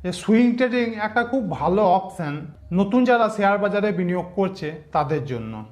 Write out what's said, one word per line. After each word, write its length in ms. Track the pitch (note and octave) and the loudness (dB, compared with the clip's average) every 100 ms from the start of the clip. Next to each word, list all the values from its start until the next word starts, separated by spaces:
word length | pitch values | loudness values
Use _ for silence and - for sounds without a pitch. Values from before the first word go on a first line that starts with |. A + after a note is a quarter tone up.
যে 80 | F3+ F3 | -8 -6
সুইং 280 | - A3 A#3+ A#3+ | 2 4 4 2
ট্রেডিং 280 | B3+ B3 A#3 G#3+ G#3+ | 0 0 -2 -4 -2
একটা 160 | A#3+ A#3+ | -2 0
খুব 120 | C4+ G3 D3 | -2 -4 -2
ভালো 240 | D3+ G3 G3+ F#3 | 0 2 4 2
অপশন 380 | - - D#3 D3 D3+ - - | 0 -8 -6 -6 -10 -18 -4
নতুন 280 | F3 G3 B3 B3 | 0 2 2 4
যারা 180 | A#3+ A3 G#3+ | 4 2 2
শেয়ার 200 | G3 G3+ | 2 2
বাজারে 260 | G3+ G3+ G#3 F3+ | 0 0 0 0
বিনিয়োগ 280 | F3+ F3+ F3 - | -2 -2 -4 -2
করছে 300 | F#3+ F#3+ D3+ D#3 - | -2 -2 -10 -10 -4
তাদের 300 | D#3 C#3 D3+ C#3 | -2 0 -2 -4
জন্য 220 | A#2+ A2 A2 A2 | -8 -8 -12 -14